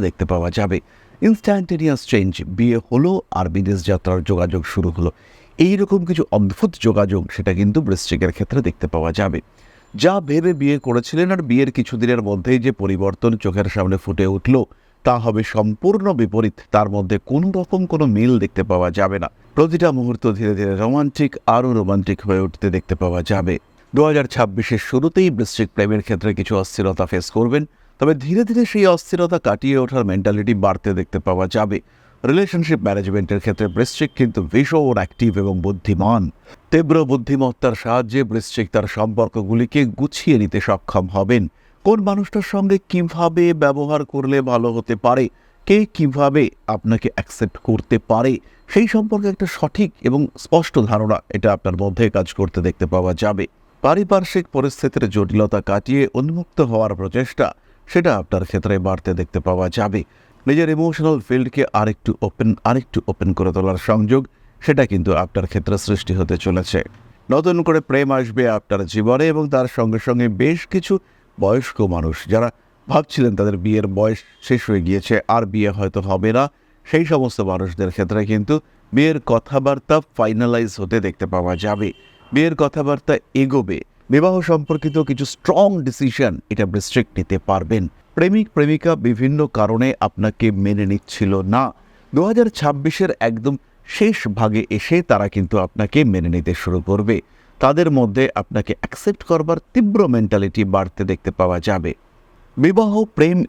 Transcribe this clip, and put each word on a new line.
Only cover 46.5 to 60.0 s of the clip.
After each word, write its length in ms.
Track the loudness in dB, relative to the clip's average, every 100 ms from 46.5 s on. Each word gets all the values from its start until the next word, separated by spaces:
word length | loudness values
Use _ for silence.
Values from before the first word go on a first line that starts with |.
| -2 -6
আপনাকে 340 | -4 0 0 0 -4
অ্যাকসেপ্ট 400 | -8 -6 -6 -4 0
করতে 280 | 0 2 -2 2
পারে, 220 | 2 2 -2 -6 _ -2
সেই 160 | 0 2
সম্পর্কে 340 | 2 0 -2 -2
একটা 140 | -4 -6 -4
সঠিক 340 | -4 -2 -2 -2 0
এবং 120 | 0 0 -6
স্পষ্ট 300 | 0 2 2 0 0
ধারণা, 260 | 0 0 -2 -2 -2
এটা 120 | 0 0
আপনার 200 | -2 -2
মধ্যে 220 | -4 0 0 0
কাজ 120 | -2 -4
করতে 200 | -4 -2 -2
দেখতে 200 | -2 -2
পাওয়া 200 | 0 0 -2
যাবে। 220 | -2 -2 -4 _ _ _
পারিপার্শ্বিক 640 | 0 2 2 0 0 -4 -2 -2
পরিস্থিতির 480 | -2 -2 -4 -2 0
জটিলতা 460 | 0 0 2 2 0 -2
কাটিয়ে 320 | -2 0 0 0 0
উন্মুক্ত 400 | -4 -4 -6 -2 0
হওয়ার 220 | 0 0 -2
প্রচেষ্টা, 480 | -4 -4 -4 -2 -2 -4 _ _ -4
সেটা 220 | 0 2 0
আপনার 240 | 0 -2 -2
ক্ষেত্রে 240 | -2 0 0 0
বাড়তে 240 | -2 -2 -4
দেখতে 180 | -4 -4 -2
পাওয়া 200 | -2 -2 -2
যাবে। 240 | -2 -2